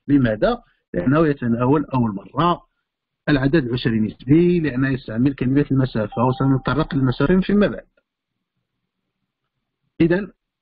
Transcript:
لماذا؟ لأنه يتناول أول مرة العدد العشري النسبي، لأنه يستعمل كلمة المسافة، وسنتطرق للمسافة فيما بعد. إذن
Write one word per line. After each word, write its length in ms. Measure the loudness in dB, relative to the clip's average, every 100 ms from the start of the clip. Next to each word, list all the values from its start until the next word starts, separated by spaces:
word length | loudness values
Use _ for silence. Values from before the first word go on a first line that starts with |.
| 0
لماذا؟ 560 | 2 2 0 -2 -2 -8 _ _
لأنه 340 | -4 0 2 2
يتناول 580 | 0 -2 0 2 0 0
أول 300 | -2 -2 -4
مرة 460 | -8 -2 -2 -2 -8 _ _ _ _ _ -2
العدد 260 | 0 2 0
العشري 420 | 0 -2 -2 -2
النسبي، 640 | -2 -4 2 4 4 2
لأنه 300 | -2 -2 -2
يستعمل 440 | -4 -6 -2 -2
كلمة 320 | 0 -2 0 0
المسافة، 540 | 0 0 -2 -4 -2 0
وسنتطرق 720 | 0 0 0 0 -2 -2 -2
للمسافة 440 | -2 0 0 2
فيما 280 | 2 2 0
بعد. 200 | -2 -14 _ _ _ _ _ _ _ _ _ _ _ _ _ _ _ _ _ _ _ _ 0
إذن 300 | 0 0 -4 -14 _ _